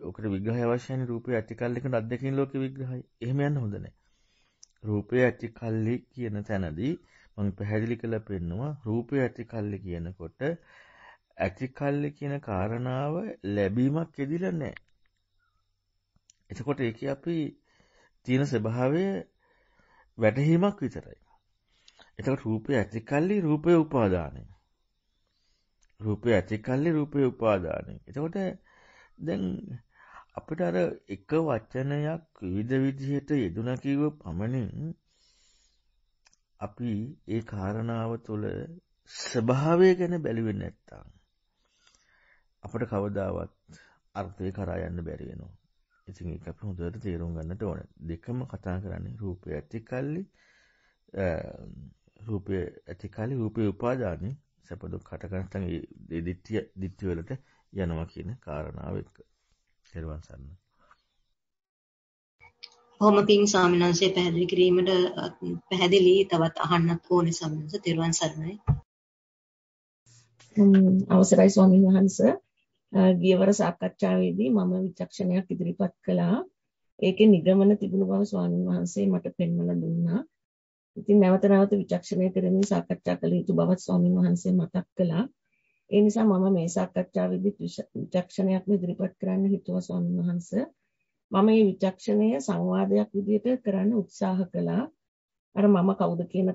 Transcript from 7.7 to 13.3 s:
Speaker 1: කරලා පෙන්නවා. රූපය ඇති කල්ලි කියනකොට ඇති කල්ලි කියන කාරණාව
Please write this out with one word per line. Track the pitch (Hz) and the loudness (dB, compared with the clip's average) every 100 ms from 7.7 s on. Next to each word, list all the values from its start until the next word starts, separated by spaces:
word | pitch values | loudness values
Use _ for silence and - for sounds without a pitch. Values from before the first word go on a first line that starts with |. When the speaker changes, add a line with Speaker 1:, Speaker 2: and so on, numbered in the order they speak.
| 107 113 117 | -4 -4 -6
Speaker 1:
කරලා | 113 110 | -6 -6
පෙන්නවා. | 110 95 85 90 143 147 | -6 -8 -6 -6 -8 -8
රූපය | 104 117 117 139 | -6 -6 -4 -2
ඇති | 123 - 117 | -2 -4 -12
කල්ලි | 113 104 98 | -8 -8 -8
කියනකොට | 92 85 85 92 82 - 143 170 _ - - _ - - _ - | -8 -8 -10 -12 -14 -8 -8 -8 _ -20 -20 _ -20 -20 _ -8
ඇති | 98 95 131 | -6 -6 -10
කල්ලි | - 143 143 147 | -6 -4 -4 -6
කියන | 143 143 143 | -8 -8 -8
කාරණාව | 143 95 101 117 127 127 143 165 220 | -6 -4 -4 -4 -6 -4 -4 -6 -8